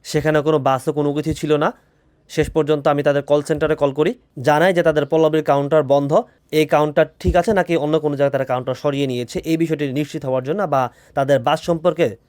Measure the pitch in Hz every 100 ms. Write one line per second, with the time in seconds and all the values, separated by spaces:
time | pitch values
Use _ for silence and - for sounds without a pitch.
0 | - 151 151 151 147 156 131 131 160 147
1 | 147 143 156 143 151 147 165 - _ _
2 | _ _ _ - 147 160 147 151 151 143
3 | 143 143 139 147 147 151 156 151 143 139
4 | 160 254 _ - 131 147 180 175 170 151
5 | 143 160 156 156 151 143 143 156 135 143
6 | 143 175 240 _ _ 156 151 151 151 151
7 | 151 _ 180 175 - 202 175 165 147 160
8 | 151 143 143 135 131 127 123 127 147 139
9 | 139 123 120 - 156 160 165 151 143 131
10 | 147 156 135 131 127 190 185 139 123 _
11 | _ - 135 135 123 160 - 165 175 160
12 | 139 95